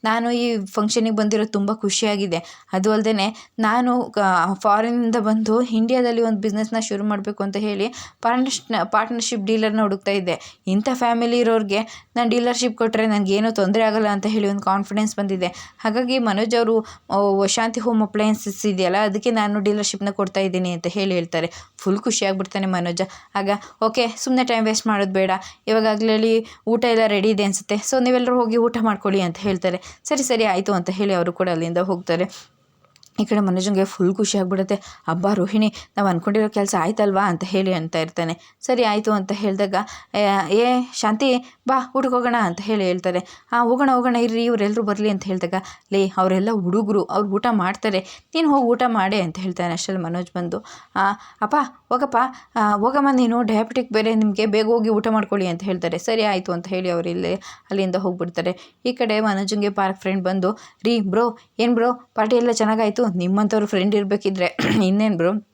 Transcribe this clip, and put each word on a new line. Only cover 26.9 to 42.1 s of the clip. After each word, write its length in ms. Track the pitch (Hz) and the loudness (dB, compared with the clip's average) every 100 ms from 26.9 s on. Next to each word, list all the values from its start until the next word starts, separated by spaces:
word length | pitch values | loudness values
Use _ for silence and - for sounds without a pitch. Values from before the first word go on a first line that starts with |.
| 226 220 | 4 4
ರೆಡಿ 220 | 202 208 | 4 2
ಇದೆ 140 | 208 | 2
ಅನ್ಸುತ್ತೆ, 320 | 202 190 - 208 | 0 -2 -4 -4
so 280 | - 262 | 0 0
ನೀವೆಲ್ಲರೂ 360 | 247 254 247 247 | 2 2 2 2
ಹೋಗಿ 180 | 233 233 | 2 2
ಊಟ 200 | 233 233 | 2 2
ಮಾಡ್ಕೊಳ್ಳಿ" 400 | 220 208 208 196 | 0 0 0 0
ಅಂತ 160 | 180 170 | 0 -2
ಹೇಳ್ತಾರೆ. 640 | 202 190 185 175 - - | -2 0 -2 -4 -10 -16
"ಸರಿ, 200 | - 294 | -4 -2
ಸರಿ, 200 | 269 226 | 0 0
ಆಯ್ತು" 300 | 214 185 196 | 2 0 0
ಅಂತ 160 | 196 175 | -2 -2
ಹೇಳಿ 240 | 190 202 | -2 0
ಅವರು 200 | 185 170 | 2 0
ಕೂಡ 160 | 170 185 | -2 -2
ಅಲ್ಲಿಂದ 280 | 165 165 170 | 0 -2 -2
ಹೋಗ್ತಾರೆ. 800 | 185 175 185 170 180 - - _ _ _ _ _ - - | -2 -4 -2 -2 -2 -6 -20 _ _ _ _ _ -14 -6
ಈ 60 | 208 | 0
ಕಡೆ 140 | 208 | 2
ಮನೋಜಂಗೆ 460 | 196 180 185 190 190 | 2 0 0 0 0
ಫುಲ್ 300 | - 185 190 | 0 0 2
ಖುಷಿ 220 | 208 208 | 0 0
ಆಗ್ಬಿಡುತ್ತೆ. 640 | 185 190 190 202 - - - | 0 -2 -2 -4 -6 -14 -6
"ಅಬ್ಬಾ 260 | 170 196 | -2 0
ರೋಹಿಣಿ, 400 | 202 185 214 214 - - - | 0 0 2 0 -2 -10 -2
ನಾವು 120 | 196 | 0
ಅನ್ಕೊಂಡಿರೋ 400 | 175 190 208 214 | 0 0 0 0
ಕೆಲ್ಸ 260 | 214 196 196 | 0 0 0
ಆಯ್ತಲ್ವಾ?" 480 | 165 220 202 190 202 | 0 2 2 2 0
ಅಂತ 160 | 170 | -2
ಹೇಳಿ 300 | 185 190 190 | -2 -2 0
ಅಂತ 220 | 180 160 165 | -2 -2 -4
ಇರ್ತಾನೆ. 440 | 160 - 165 165 - _ | -4 -4 -4 -6 -12 _
"ಸರಿ, 220 | - 254 | -2 2
ಆಯ್ತು" 280 | 226 208 220 | 2 2 0
ಅಂತ 200 | 208 190 | -2 -2
ಹೇಳಿದಾಗ, 440 | 202 208 196 196 196 214 - - 202 | -2 -2 0 0 -2 -4 -12 -6 0
"ಏ, 400 | 202 196 160 202 | 2 2 2 2
ಏ 100 | 240 254 247 | 4 2 -2
ಶಾಂತಿ, 440 | - 214 220 277 247 254 _ - | -2 -2 2 2 2 -2 _ -2
ಬಾ 240 | 262 254 262 | -2 0 -2
ಊಟಕ್ಕೆ 200 | 262 | 0